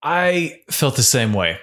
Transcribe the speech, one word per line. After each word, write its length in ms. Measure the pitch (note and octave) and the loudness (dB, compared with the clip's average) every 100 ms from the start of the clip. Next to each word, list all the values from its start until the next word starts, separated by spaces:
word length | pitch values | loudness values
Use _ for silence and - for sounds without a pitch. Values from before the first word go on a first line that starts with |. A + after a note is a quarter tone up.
I 580 | - F3 F3+ F3+ E3+ - - | -4 0 2 0 -2 -8 -10
felt 280 | - C#3+ C3 | -2 0 2
the 60 | |
same 280 | A#2 C3 A2 | 2 2 0
way. 260 | G#2 F2 E2 | 0 0 -2